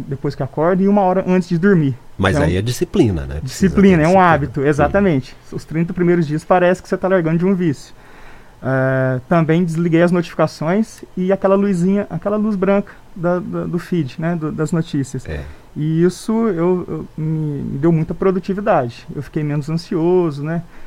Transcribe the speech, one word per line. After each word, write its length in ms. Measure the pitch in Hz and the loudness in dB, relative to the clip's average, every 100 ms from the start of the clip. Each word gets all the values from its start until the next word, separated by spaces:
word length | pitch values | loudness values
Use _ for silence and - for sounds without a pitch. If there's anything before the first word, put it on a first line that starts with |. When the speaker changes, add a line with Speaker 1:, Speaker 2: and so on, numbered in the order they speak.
| 131 | -6
Speaker 1:
depois 280 | 139 147 - | -6 -6 -6
que 80 | |
acordo 400 | 139 - 160 185 | -6 0 0 2
e 40 | 196 | 2
uma 140 | 208 | 4
hora 220 | 185 185 180 | 2 0 2
antes 240 | 185 175 | 0 2
de 80 | 170 | 2
dormir. 380 | 196 185 143 123 - - | 4 4 2 -2 -10 -2
Speaker 2:
Mas 200 | 95 - | 0 2
Speaker 1:
Então, 120 | 82 | 2
Speaker 2:
aí 80 | 90 | 0
é 60 | |
disciplina, 600 | 113 123 180 214 123 85 67 | 0 -2 -2 2 2 2 -4
né? 140 | 73 | -8
Precisa 280 | 131 - 185 | -8 0 2
Speaker 1:
disciplina, 300 | 202 196 175 | 6 6 6
Speaker 2:
ter 60 | |
Speaker 1:
é 20 | 156 | 4
um 40 | |
Speaker 2:
disciplina. 220 | 190 180 | 6 6
Speaker 1:
hábito, 280 | 151 143 143 | 4 0 -2
Speaker 2:
Uhum. 60 | 139 | 0
Speaker 1:
exatamente. 680 | 147 147 196 202 143 - - - | 2 2 2 2 0 -2 -16 -12
Os 140 | - - | -12 -6
trinta 260 | 156 170 | -4 -4
primeiros 360 | 185 175 175 147 | 0 2 2 0
dias 160 | 156 | -2
parece 400 | - 185 175 185 | 0 2 2 0
que 40 | - | -2
você 60 | 185 | -4
tá 100 | 185 | 0
largando 320 | 190 160 165 | 0 0 0
de 60 | 180 | 0
um 80 | 190 | 0
vício. 400 | 175 135 - - - - - - - - 123 | 0 -2 -8 -20 -20 -20 -20 -20 -20 -10 -4
É, 520 | 131 131 131 131 127 - | 0 0 0 0 -2 0
também 340 | 170 156 165 | 0 2 2
desliguei 380 | 180 160 175 160 | 2 0 2 4
as 100 | 175 | 4
notificações 920 | 175 170 - 156 - 151 196 220 - - - | 2 -2 0 -2 0 -2 0 -2 -6 -12 -4
e 160 | 185 | 0
aquela 240 | 190 190 196 | 0 2 2
luzinha, 520 | 202 180 180 202 - | 2 2 2 2 -2
aquela 260 | 170 202 214 | -6 -4 -2
luz 180 | 208 202 | -2 0
branca 380 | 185 202 202 - - - | 0 0 -2 -12 -18 -6
da, 220 | 175 180 | -2 -2
da, 260 | 170 170 170 | -4 -8 -4
do 120 | 170 | -6
feed, 380 | - 175 135 - | -4 -2 -2 -4
né, 160 | 165 170 | -4 -4
do, 160 | 151 | -4
das 200 | 143 156 | -4 -2
notícias. 520 | 165 165 147 135 135 95 | -2 -2 -4 -4 -8 -8
Speaker 2:
É. 140 | 76 71 - - - | -10 -10 -16 -16 -6
Speaker 1:
E 280 | 151 160 | -2 2
isso 280 | 175 180 - 220 226 | 2 0 -4 0 0
eu, 380 | 165 175 180 - | 0 0 0 -4
eu, 200 | 156 - - | -8 -10 -6
me, 440 | 156 160 151 143 | -4 -2 -4 -4
me 160 | 117 135 | -6 -2
deu 140 | 165 | 2
muita 220 | 160 160 | 2 0
produtividade. 920 | 170 190 185 - 190 214 170 123 - - 160 | -2 -2 -2 -4 -4 0 0 0 -8 -14 -12
Eu 60 | |
fiquei 220 | 135 160 | -8 -6
menos 260 | 151 147 143 | -4 -4 -4
ansioso, 720 | 165 - 180 170 180 170 143 | -6 -4 -2 2 2 0 -4
né? 200 | 147 170 170 - | -6 -6 -8 -14